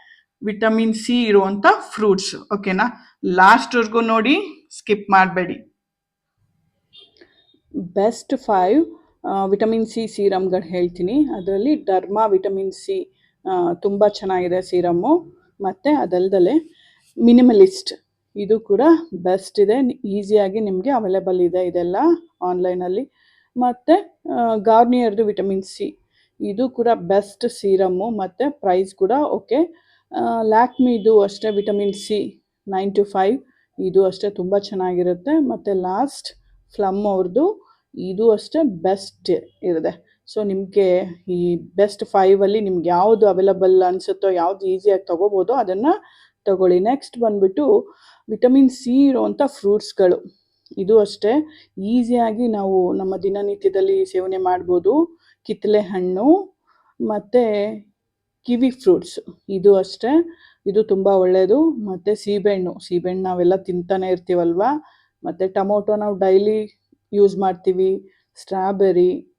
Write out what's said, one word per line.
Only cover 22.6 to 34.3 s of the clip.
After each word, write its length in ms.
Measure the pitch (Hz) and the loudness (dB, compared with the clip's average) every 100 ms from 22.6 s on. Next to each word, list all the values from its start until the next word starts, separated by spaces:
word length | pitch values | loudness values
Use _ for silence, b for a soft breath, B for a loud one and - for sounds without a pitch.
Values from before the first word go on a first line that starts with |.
| 180 180 180 190 277 _ _ _ _ 247 | -2 -4 -4 -6 -8 _ _ _ _ -4
ಮತ್ತೆ, 640 | 247 240 - 359 - _ 311 | -2 -2 0 0 0 _ -8
ಆ, 220 | 262 233 | -4 -2
ಗಾರ್ನಿಯರ್‌ದು 720 | 220 202 220 240 247 233 202 | 0 4 4 4 2 0 0
ವಿಟಮಿನ್ 380 | 214 196 190 190 | -2 -2 -2 -4
ಸಿ, 460 | 190 - 196 - _ _ _ - | -6 -10 -12 -12 _ _ _ -10
ಇದು 280 | 202 202 254 | -8 -4 -4
ಕೂಡ 200 | 247 233 | -2 0
ಬೆಸ್ಟ್ 560 | 220 175 196 202 - 233 | 0 0 0 -2 -6 -8
ಸೀರಮ್ಮು. 600 | - 196 190 190 180 220 | -4 0 2 2 -2 -4
ಮತ್ತೆ 400 | 214 185 - 277 | -6 -8 -4 -4
ಪ್ರೈಸ್ 440 | 294 196 185 190 | -2 0 0 0
ಕೂಡ 180 | - 190 | -2 0
ಓಕೆ. 760 | 262 294 214 - 262 339 b b b b - | 0 0 -4 -2 0 0 b b b b -6
ಆ, 260 | 240 226 | -4 -2
ಲ್ಯಾಕ್ಮಿದು 800 | 220 214 247 - 247 233 208 220 | 2 2 2 2 0 2 4 4
ಅಷ್ಟೇ 300 | 202 - 220 | 2 -2 -6
ವಿಟಮಿನ್ 420 | 208 208 202 202 | -4 -2 -2 -2
ಸಿ 520 | 196 - 208 - - _ _ - | -4 -6 -6 -6 -12 _ _ -8
ನೈನ್ 240 | 190 196 | -6 -2
to 120 | 196 | 0
ಫೈವ್, 380 | 202 196 190 262 - _ _ - | 0 0 0 -2 -6 _ _ -8
ಇದು 220 | 185 185 | -2 2
ಅಷ್ಟೇ 260 | 190 - 208 | 2 0 -8